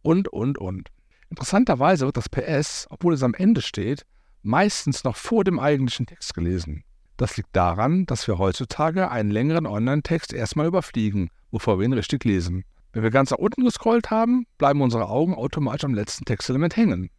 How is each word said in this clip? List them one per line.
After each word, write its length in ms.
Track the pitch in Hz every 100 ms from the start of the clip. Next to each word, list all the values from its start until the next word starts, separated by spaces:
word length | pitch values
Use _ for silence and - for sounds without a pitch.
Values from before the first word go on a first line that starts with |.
Und, 280 | 151 175 196
und, 280 | - 123 143
und. 320 | 92 95 - - _ _ _
Interessanterweise 760 | 165 131 196 247 135 147 180 131
wird 120 | 123
das 120 | -
P 120 | -
S, 440 | - 147 151 - -
obwohl 220 | 190 175
es 100 | 151
am 100 | 127
Ende 280 | - 190 208
steht, 420 | - - 101 143 - _ _ _
meistens 600 | - 131 202 - - 131
noch 120 | 131 -
vor 280 | - 226
dem 160 | 196 170
eigentlichen 460 | 139 147 127 - 120
Text 300 | - - -
gelesen. 480 | 85 90 78 73 - _ _ -
Das 180 | 120 -
liegt 200 | - -
daran, 500 | 90 87 120 180 185
dass 220 | 117 -
wir 100 | 90
heutzutage 720 | 95 - 117 - 156 175 185
einen 220 | 120 104
längeren 340 | 104 139 165 156
Online-Text 680 | 104 120 147 - 165 -
erstmal 340 | - 110 151 160
überfliegen, 600 | 180 - 120 107 101 87 _ _
bevor 300 | - - 95
wir 60 | 110
ihn 80 |
richtig 300 | 131 - 139 120
lesen. 380 | 98 87 90 - _ _
Wenn 80 | 113
wir 80 | 110
ganz 220 | 127 135
nach 80 | -
unten 240 | 202 - 247
gescrollt 460 | - 226 233 -
haben, 340 | 220 233 254 233 _
bleiben 220 | 139 143
unsere 280 | 131 117 98
Augen 240 | 117 170
automatisch 520 | 175 123 - 135 131 139
am 100 | 110
letzten 300 | 107 - -
Textelement 520 | 110 - 131 170 -
hängen. 320 | 220 92 92